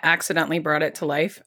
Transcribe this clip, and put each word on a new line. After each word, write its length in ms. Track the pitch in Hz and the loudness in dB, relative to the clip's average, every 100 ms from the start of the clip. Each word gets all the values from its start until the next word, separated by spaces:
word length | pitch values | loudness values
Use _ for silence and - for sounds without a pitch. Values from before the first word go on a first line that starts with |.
| 156 | 2
accidentally 540 | 165 - 165 160 165 | 0 0 0 0 0
brought 220 | 156 151 | 0 0
it 120 | 156 - | 0 -2
to 100 | 156 | -2
life, 360 | 147 180 - | 0 -2 -4